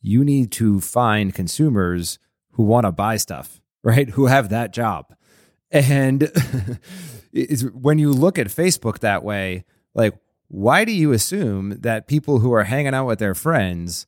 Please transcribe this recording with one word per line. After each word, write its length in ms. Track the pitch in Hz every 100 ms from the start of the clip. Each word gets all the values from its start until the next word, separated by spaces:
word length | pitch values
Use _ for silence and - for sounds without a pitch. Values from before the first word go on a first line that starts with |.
you 240 | - 110
need 260 | 143 139 120
to 280 | - 113 98
find 520 | - - 120 107 101
consumers 840 | 95 90 - 156 110 90 87 85 - _ _ _ -
who 60 |
wanna 280 | 107 117 110
buy 260 | 82 101 110
stuff, 440 | - 78 65 - _ _
right? 260 | 110 117 135
Who 160 | 104 131
have 220 | 135 107
that 240 | 107 117
job. 420 | 107 117 90 67 _ _ _ _ _ _
And 600 | 151 131 139 135 135 147
<laughs> 1000 | 180 127 131 98 117 - 185 170 117 _
it's, 300 | - 131 143
when 360 | 123 120 131 151
you 140 | 147
look 260 | 135 165 175
at 100 | 107
Facebook 520 | - 180 - 113 104
that 220 | 113 98
way, 420 | 101 101 95 90 - _ _
like, 200 | - 110 - _ _ _
why 360 | - 101 160
do 80 | 220
you 200 | 214 151
assume 680 | 120 - 190 147 98 98 101
that 260 | 117 113 -
people 320 | 147 147 139
who 140 | 120
are 120 | 117
hanging 300 | 98 131 143
out 120 | 131 131
with 120 | 110
their 160 | 104
friends 720 | 92 156 160 95 87 85 85